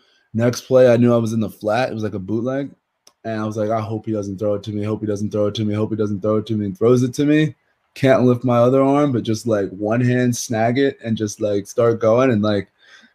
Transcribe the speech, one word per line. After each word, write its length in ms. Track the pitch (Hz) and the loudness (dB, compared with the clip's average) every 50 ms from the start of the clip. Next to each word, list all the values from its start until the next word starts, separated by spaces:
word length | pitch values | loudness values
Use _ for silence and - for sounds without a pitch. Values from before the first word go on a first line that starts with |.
| _ _ _ _ _ _ - | _ _ _ _ _ _ -4
Next 280 | 110 117 120 120 - | 0 0 0 0 -2
play, 300 | - - 131 127 127 123 | -2 2 4 6 6 6
I 60 | 120 117 | 6 6
knew 160 | 120 120 120 | 4 4 4
I 40 | 117 | 2
was 160 | 113 107 113 | 2 0 -2
in 60 | 110 | -2
the 100 | 110 92 | -4 -4
flat. 400 | - - - 107 104 120 131 127 | -6 -6 -4 -2 -2 -2 -2 -4
It 20 | - | -4
was, 100 | 110 107 | -6 -6
like, 100 | 104 98 | -6 -8
a 60 | 101 | -8
bootleg, 520 | 92 95 107 117 113 127 131 139 143 135 - _ _ _ _ _ _ _ _ _ - | -8 -6 -6 -4 -4 -4 -6 -6 -8 -10 -12 _ _ _ _ _ _ _ _ _ -10
and 140 | 110 110 107 | -8 -8 -6
I 40 | 107 | -6
was 120 | 110 107 110 | -6 -4 -4
like, 120 | 107 104 | -4 -2
"I 100 | 110 113 | -2 -4
hope 240 | 107 101 110 107 - | -4 -4 -6 -8 -6
he 60 | - 110 | -6 -6
doesn't 240 | 107 101 101 98 92 | -6 -6 -6 -8 -6
throw 160 | 110 104 101 | -4 -2 -2
it 80 | 101 95 | -4 -4
to 80 | 113 104 | -8 -8
me, 100 | 104 104 | -6 -4
hope 180 | 107 110 107 | -4 -4 -4
he 60 | 107 104 | -4 -6
doesn't 240 | 104 98 104 101 | -4 -4 -6 -4
throw 160 | 98 107 104 104 | -2 -2 -2 -2
it 80 | 101 | -2
to 100 | 110 110 | -2 -4
me, 80 | 104 104 | -2 -2
hope 160 | 107 110 110 | -2 -2 -4
he 40 | 110 107 | -2 -4
doesn't 240 | 110 101 104 98 | -4 -4 -4 -4
throw 160 | 92 107 107 107 | -2 -2 -2 -2
it 80 | 104 - | -2 -2
to 80 | 113 | -4
me," 100 | 107 104 101 | -4 -4 -6
and 100 | 95 - | -4 0
throws 260 | 110 117 123 123 127 | 2 4 4 4 2
it 100 | 127 120 | 0 -2
to 100 | - 147 | -2 0
me. 300 | 143 151 151 156 151 - - _ _ _ _ _ _ _ | 2 2 2 2 0 -4 -8 _ _ _ _ _ _ _
Can't 280 | - - 131 131 98 123 | 0 2 4 4 4 4
lift 180 | 123 123 117 - | 4 2 2 0
my 140 | 123 120 120 | 2 2 4
other 220 | 120 123 131 135 135 | 4 4 4 4 4
arm, 280 | 135 139 143 151 147 131 | 4 2 2 2 2 0
but 100 | 113 - | -2 -2
just, 240 | 113 110 107 - 120 | -2 -4 -4 -2 -2
like, 220 | 110 104 98 90 | -2 0 -2 -4
one 300 | 92 95 104 104 110 120 | -6 -6 -4 -2 0 0
hand 340 | 127 123 123 123 123 123 120 | 2 2 2 2 2 0 0
snag 420 | - - - 120 110 110 117 123 135 | -2 -6 -6 -2 -2 0 0 2 2
it 180 | 139 139 135 - - | 0 0 -2 -4 -6
and 140 | 113 110 104 | -6 -4 -2
just, 240 | 110 104 - - | -4 -6 -4 -4
like, 260 | 110 104 101 101 98 - | -4 -2 -2 -2 -4 -4
start 320 | - - 120 117 113 110 | -2 0 2 2 2 2
going, 300 | 113 110 110 120 131 135 | 2 2 4 4 4 2
and, 100 | 120 104 | 2 2
like, 280 | 104 107 104 101 98 - _ _ _ _ - - _ _ _ | 2 0 0 -2 -2 -6 _ _ _ _ -20 -20 _ _ _